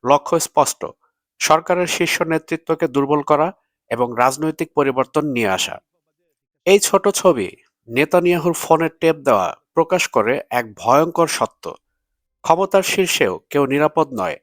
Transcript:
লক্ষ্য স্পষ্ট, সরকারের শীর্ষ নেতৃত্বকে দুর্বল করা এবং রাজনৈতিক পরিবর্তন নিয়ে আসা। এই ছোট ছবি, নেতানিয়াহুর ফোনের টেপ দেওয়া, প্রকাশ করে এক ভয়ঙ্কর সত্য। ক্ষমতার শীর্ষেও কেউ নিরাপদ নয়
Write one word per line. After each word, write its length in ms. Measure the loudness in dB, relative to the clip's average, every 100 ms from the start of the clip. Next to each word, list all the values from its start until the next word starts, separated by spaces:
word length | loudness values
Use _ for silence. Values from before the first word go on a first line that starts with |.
লক্ষ্য 320 | 4 2 2 -2
স্পষ্ট, 400 | 0 0 0 -4 -12 -14 _ _ _ _
সরকারের 480 | 2 2 2 -2 -2
শীর্ষ 280 | -2 -2 -2
নেতৃত্বকে 640 | -2 -2 -4 -8 -4 -2 -2
দুর্বল 320 | 0 0 -2
করা 260 | 2 2 2 -4 _ _ _
এবং 180 | -4 -2
রাজনৈতিক 540 | 2 0 2 -6 -6 -6
পরিবর্তন 500 | -2 -2 -2 -2 -2 -2
নিয়ে 220 | -2 -2 -2
আসা। 200 | -4 -8 _ _ _ _ _ _ _ _ 2
এই 140 | 2
ছোট 240 | 4 0 0
ছবি, 340 | 2 0 0 -4 -10 _ _ -6
নেতানিয়াহুর 680 | -2 2 2 2 0 -2 -4
ফোনের 360 | 0 2 2 _
টেপ 180 | -2 0
দেওয়া, 240 | 0 0 0 -6 _
প্রকাশ 300 | -2 0 -2 0
করে 260 | 0 0 -2 -4
এক 140 | -6 -6
ভয়ঙ্কর 540 | -6 2 2 2 0 -2
সত্য। 360 | -2 -6 _ -16 -16 _ _ _ _ _ _
ক্ষমতার 400 | -2 0 2 0 0
শীর্ষেও 480 | -2 -2 0 -2 -2 _
কেউ 160 | -2 0
নিরাপদ 400 | 0 0 0 -4
নয় 240 | -4 -6 -8